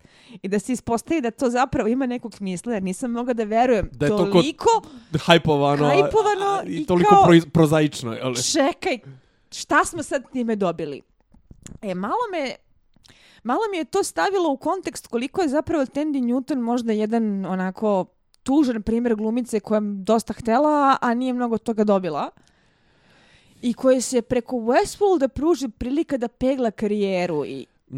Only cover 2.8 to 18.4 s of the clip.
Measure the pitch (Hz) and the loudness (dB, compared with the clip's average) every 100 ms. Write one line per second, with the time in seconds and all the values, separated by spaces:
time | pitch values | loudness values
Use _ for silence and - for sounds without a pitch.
2.8 | 185 185 247 233 247 233 208 220 254 220 | -4 -4 -6 -6 -4 -4 0 2 4 2
3.8 | - - 147 147 196 175 285 - 453 453 | 0 -2 0 2 4 4 2 2 2 2
4.8 | - 262 - 156 - 170 156 147 143 143 | 0 -20 -6 -4 4 4 6 2 2 2
5.8 | 147 403 - 440 415 403 403 392 - 262 | 4 4 4 2 2 0 -2 -2 -4 -6
6.8 | 311 180 196 403 180 170 156 165 151 156 | 0 4 6 8 8 6 6 2 4 4
7.8 | 151 - 120 113 131 120 - 311 277 - | 0 -2 -8 -6 -6 -4 -2 0 0 0
8.8 | 370 247 139 135 _ _ _ - - 294 | -4 -6 -8 -20 _ _ _ -14 0 0
9.8 | 370 339 - 285 - 262 233 214 185 165 | 0 -4 -6 -6 -6 -6 -4 -2 -2 -2
10.8 | 156 135 _ _ _ - _ - - - | -8 -10 _ _ _ -20 _ -20 -20 -14
11.8 | 202 180 208 415 466 349 262 - _ _ | -10 -6 -4 -4 -4 -6 -6 -10 _ _
12.8 | _ _ _ _ _ _ 220 294 440 359 | _ _ _ _ _ _ -4 -2 -2 -4
13.8 | 285 392 - - 349 381 330 269 302 381 | -2 -2 -2 -2 -2 0 0 -2 -4 -4
14.8 | 330 - - 233 262 - 320 294 311 330 | -6 -12 -8 -6 -4 -2 0 0 0 -2
15.8 | 262 285 311 277 240 254 254 277 233 240 | -2 -2 -4 -2 0 -2 -2 -4 -2 -2
16.8 | 226 214 214 233 214 196 185 185 185 185 | -2 -2 0 0 0 -2 -4 -4 -4 -2
17.8 | 214 190 170 _ _ _ | -2 0 -2 _ _ _